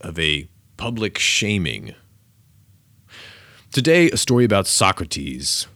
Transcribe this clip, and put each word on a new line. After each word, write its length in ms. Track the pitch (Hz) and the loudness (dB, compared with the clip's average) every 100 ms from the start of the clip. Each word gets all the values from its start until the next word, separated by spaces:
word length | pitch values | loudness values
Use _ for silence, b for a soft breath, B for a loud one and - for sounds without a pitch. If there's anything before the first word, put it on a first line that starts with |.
of 180 | 85 82 | -10 -2
a 300 | 80 73 76 _ _ - | 0 0 -4 _ _ -10
public 400 | 117 117 107 - | -8 -4 -6 -2
shaming? 760 | - - 107 104 80 53 - - _ _ _ _ _ _ _ _ _ _ _ B B B B B B | -2 0 0 -2 -2 -6 -12 -18 _ _ _ _ _ _ _ _ _ _ _ B B B B B B
Today, 380 | - 135 170 170 | -2 4 4 4
a 80 | - | 2
story 300 | - 123 120 | 2 4 4
about 200 | 101 95 | 4 2
Socrates 1000 | - 95 95 85 - 71 - - - - | 2 2 0 -6 -8 -8 -8 -6 -6 -6